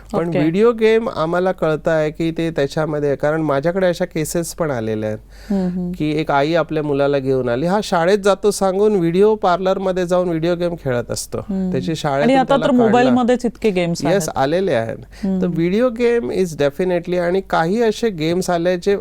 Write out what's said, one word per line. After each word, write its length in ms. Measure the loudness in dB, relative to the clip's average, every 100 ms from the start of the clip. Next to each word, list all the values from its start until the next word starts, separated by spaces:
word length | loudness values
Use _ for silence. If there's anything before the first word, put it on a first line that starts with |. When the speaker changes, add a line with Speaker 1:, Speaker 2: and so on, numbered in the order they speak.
| -6
Speaker 1:
पण 160 | -4 -2
Speaker 2:
ओके. 100 | 0
Speaker 1:
व्हिडिओ 340 | 0 4 2
गेम 360 | 4 2 2 0
आम्हाला 440 | -4 -2 0 0
कळतं 380 | 0 -2 0 0
आहे 200 | 0 0
की 200 | -2 -4
ते 200 | -2 -4
त्याच्यामध्ये, 640 | -2 -2 -2 -2 -2 -2 0
कारण 240 | 0 0
माझ्याकडे 460 | 0 0 0 0 0
अशा 180 | 0
केसेस 500 | -4 -4 -4 -4 -4
पण 160 | -4 -4
आलेल्या 380 | -2 -2 -2 -4
आहेत 440 | -6 -12 -14 -4
Speaker 2:
हम्म, 160 | -2 -2
हम्म. 240 | -4 -6
Speaker 1:
की 280 | -4 -2 -2
एक 100 | 0
आई 240 | 2 2
आपल्या 280 | 0 0 -2
मुलाला 360 | -2 0 2 0
घेऊन 300 | 0 0 0
आली, 180 | -2 0
हा 140 | -2
शाळेत 340 | 0 0 2 2
जातो 320 | 2 2 0
सांगून 460 | 0 0 2 2 2
व्हिडिओ 380 | 2 4 4
पार्लरमध्ये 720 | 4 2 2 0 0 0 -2 0
जाऊन 220 | 0 0
व्हिडिओ 260 | 0 0
गेम 180 | 0 -2
खेळत 380 | -4 -4 -2 -4
असतो. 280 | -8 -6 -8
Speaker 2:
हम्म. 340 | -4 -4 -2
Speaker 1:
त्याची 240 | -2 -2 -2
शाळेतून 260 | -2 0
Speaker 2:
आणि 120 | 2
आता 140 | 2 4
Speaker 1:
त्याला 180 | 2 2
Speaker 2:
तर 40 |
Speaker 1:
काढलं. 120 | 4
Speaker 2:
मोबाईलमध्येच 640 | 4 4 4 4 2 0
इतके 260 | -2 -2 -2
गेम्स 340 | 0 -2 -2
Speaker 1:
येस, 240 | 0 0 0
Speaker 2:
आहेत. 100 | 0
Speaker 1:
आलेले 340 | 0 0 0
आहेत. 240 | 0 -2 -8 -12 -6
Speaker 2:
हम्म. 180 | -2 0
Speaker 1:
तर 40 | 0
व्हिडिओ 420 | 0 0 2 0
गेम 420 | 0 0 0 -2
is 160 | -2 -2 0
definitely, 600 | -2 0 0 0 -2 -2
आणि 220 | 0 -2 0
काही 320 | 0 2 2
असे 280 | 0 0 -2
गेम्स 400 | -2 -2 0 0
आले 260 | 0 0 0
जे 220 | 0 -2